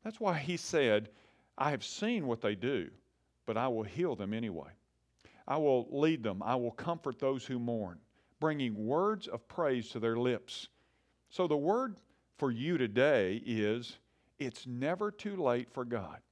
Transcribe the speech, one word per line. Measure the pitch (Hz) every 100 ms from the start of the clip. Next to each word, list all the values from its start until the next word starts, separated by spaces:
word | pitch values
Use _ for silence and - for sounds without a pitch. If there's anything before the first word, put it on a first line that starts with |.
That's | 220 220
why | 208 165
he | 139 175
said, | - 165 131 107 107 - - _ _ -
"I | 139
have | 139
seen | - - 214 240 143
what | 117
they | 107
do, | 101 117 139 85 - _ _ _ _
but | - 110
I | 127
will | 113
heal | 107 92 175 127
them | 101
anyway. | 110 117 82 73 - _ _ _ _ - - -
I | 143
will | 151 131 117
lead | 139 156 160
them. | 113 95
I | 92 127
will | 120
comfort | - - 165 147 127
those | 135 135
who | - 127
mourn, | 120 117 98 87 _ _ _ _
bringing | 156 151 127 104 107
words | 143 196 214 -
of | 117 _
praise | - 160 127 107
to | 120
their | 113 113
lips." | 123 117 - - - _ _ _ _ _ _
So | - 180
the |
word | 147 147 220 262 196 _ _ _ _
for | 139
you | 117 143 170
today | 123 104 139 139 95 107
is, | 110 113 104 113 120 - _ _ _ _
it's | 135 117 127
never | 123 139 180 208
too | 208 214 202
late | 143 120 120
for | -
God. | 123 117 92 - _